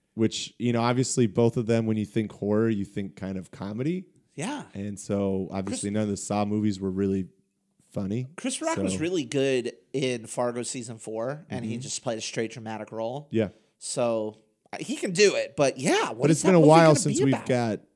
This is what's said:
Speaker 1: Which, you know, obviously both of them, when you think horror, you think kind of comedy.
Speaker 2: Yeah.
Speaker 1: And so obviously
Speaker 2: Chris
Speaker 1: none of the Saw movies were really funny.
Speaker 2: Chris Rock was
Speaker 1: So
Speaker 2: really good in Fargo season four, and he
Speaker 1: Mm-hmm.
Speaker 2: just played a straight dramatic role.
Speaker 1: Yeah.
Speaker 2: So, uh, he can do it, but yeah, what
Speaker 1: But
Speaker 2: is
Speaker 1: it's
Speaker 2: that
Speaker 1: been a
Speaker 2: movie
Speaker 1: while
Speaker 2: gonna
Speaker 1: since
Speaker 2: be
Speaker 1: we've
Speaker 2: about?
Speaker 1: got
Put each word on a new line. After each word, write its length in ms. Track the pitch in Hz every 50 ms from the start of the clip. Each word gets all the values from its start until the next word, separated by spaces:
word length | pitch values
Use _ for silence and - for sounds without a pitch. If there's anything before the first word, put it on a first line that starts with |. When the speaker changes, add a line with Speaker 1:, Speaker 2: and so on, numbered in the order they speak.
| _ _ _
Speaker 1:
Which, 400 | 107 113 107 - - - - _
you 140 | _ 117 120
know, 100 | 120 117
obviously 460 | 113 120 123 123 131 - - - 123
both 300 | 107 90 - 117 117 -
of 80 | 135 117
them, 220 | 104 117 113 113
when 100 | 110 110
you 80 | 107 104
think 260 | - - 113 107 104
horror, 380 | - - - 101 104 107 113 113
you 160 | 113 101 98
think 320 | - - 104 98 95 -
kind 200 | - 95 95 95
of 140 | 92 87 -
comedy. 540 | - - 95 98 107 110 131 156 175 185 185 _ _ _ _ _ _
Speaker 2:
Yeah. 300 | - 151 220 302 - - - _
Speaker 1:
And 240 | 98 98 104 101 95
so 500 | - - 104 101 101 98 95 95 95 82
obviously 380 | - 98 95 98 117 - - 101
Speaker 2:
Chris 40 | 101
Speaker 1:
none 100 | 107 107
of 60 | 104
the 80 | 101
Saw 280 | 101 - - 104 104 104
movies 340 | 104 104 107 107 107 98 92
were 100 | 98 95
really 360 | 92 95 101 98 95 190 185 - _ _ _ _ _ _ _ _ _ _ _ _
funny. 360 | _ 123 101 95 101 123 127 131 165
Speaker 2:
Chris 240 | - - 262 254 -
Rock 160 | 320 320 330
was 160 | - - - -
Speaker 1:
So 60 | -
Speaker 2:
really 240 | 156 175 185 170 135
good 500 | 117 131 139 135 135 131 127 120 120 - _ _ _ -
in 320 | 135 131 127 123 120 113
Fargo 380 | 117 - - 123 123 120 120 117
season 340 | - - 135 117 123 117 110
four, 460 | - 110 110 110 113 127 147 156 - -
and 140 | - 127 117
he 80 | 110 113
Speaker 1:
Mm-hmm. 60 | 120
Speaker 2:
just 200 | 135 - - - -
played 140 | 131 117
a 40 | 110
straight 300 | 113 - - 127 113 110
dramatic 400 | - 127 110 110 110 107 107 -
role. 360 | 113 113 110 113 127 147 151 -
Speaker 1:
Yeah. 180 | - 110 110 90 - _ _ _ _
Speaker 2:
So, 600 | _ - - - 143 123 120 117 113 110 107 107 - _ _ _ _ _ _ -
uh, 40 | -
he 140 | - - 262
can 140 | 311 - 214
do 240 | 175 170 208 196 139
it, 200 | 117 113 - -
but 200 | - 143 135 127
yeah, 320 | 131 127 185 349 415 453 -
what 140 | 113 113 135
Speaker 1:
But 80 | 147
Speaker 2:
is 60 | 160
Speaker 1:
it's 40 | - -
Speaker 2:
that 60 | 175
Speaker 1:
been 60 | 185
a 40 | 170
Speaker 2:
movie 80 | 156 147
Speaker 1:
while 180 | 156 165 165 160
Speaker 2:
gonna 80 | 151 -
Speaker 1:
since 200 | - 147 139 330
Speaker 2:
be 60 | -
Speaker 1:
we've 80 | 135 131
Speaker 2:
about? 120 | 110 -
Speaker 1:
got 320 | - 131 120 120 113 101 - - _ _